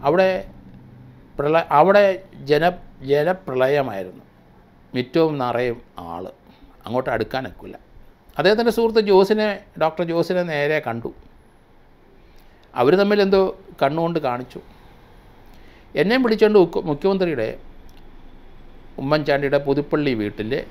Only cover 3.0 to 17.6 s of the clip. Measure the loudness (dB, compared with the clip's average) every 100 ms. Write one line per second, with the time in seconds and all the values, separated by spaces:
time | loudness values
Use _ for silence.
3 | -2 0 0 -4 -6 -2 0 0 -2 -6
4 | -12 -16 -20 _ _ -20 _ _ -10 -8
5 | -4 0 0 0 -4 -2 -4 -6 -14 -16
6 | -12 -12 -14 -18 _ -20 -20 -20 -8 -6
7 | -4 -4 -4 -6 -10 -16 -20 -20 _ -20
8 | -20 _ _ 0 2 4 2 2 2 2
9 | 4 4 4 2 0 -4 -12 -2 -2 -2
10 | -4 -2 0 -2 -2 -2 0 -2 -4 -8
11 | -10 -14 -20 -20 _ _ _ _ _ _
12 | _ -20 -20 -20 -20 -20 _ 0 2 4
13 | 2 2 4 2 2 -4 -18 -2 -2 0
14 | -2 -2 -4 -6 -10 -16 -20 -20 -20 -20
15 | -20 -20 -20 -20 -20 -20 -20 -20 -10 -2
16 | 0 2 0 2 4 6 4 0 -4 -2
17 | -2 0 -2 -2 -6 -8